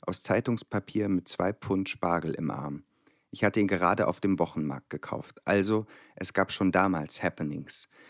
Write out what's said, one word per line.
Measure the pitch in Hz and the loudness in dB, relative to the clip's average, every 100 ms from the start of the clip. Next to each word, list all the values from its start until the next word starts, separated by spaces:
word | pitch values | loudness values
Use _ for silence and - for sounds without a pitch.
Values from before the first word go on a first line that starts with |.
aus | - 92 | -6 -4
Zeitungspapier | - 98 123 117 - 104 - 107 101 | 0 0 0 -2 -2 -6 -2 -2 0
mit | 92 - | 0 0
zwei | - 92 | -2 -2
Pfund | 107 - 95 95 | -2 -2 0 -2
Spargel | - 87 85 80 | -2 0 0 0
im | - 76 | -2 -4
Arm." | - 71 71 - _ _ _ _ | -4 -6 -10 -14 _ _ _ _
Ich | - | 0
hatte | 104 107 | 2 4
ihn | 98 | 2
gerade | 92 90 101 85 | 4 4 4 0
auf | - | 0
dem | 98 92 | 0 2
Wochenmarkt | 82 - 76 67 - | 0 -2 -4 -6 -8
gekauft. | - - - - - | -10 -6 -8 -8 -8
Also, | - 101 98 110 110 - - | 0 2 4 0 -2 -12 -20
es | - - | -8 -2
gab | - 95 | 0 0
schon | - 95 | 2 4
damals | 90 98 87 76 - | 4 4 0 -4 -4
Happenings. | 87 - 76 73 - - - _ | -4 -4 -6 -6 -8 -8 -8 _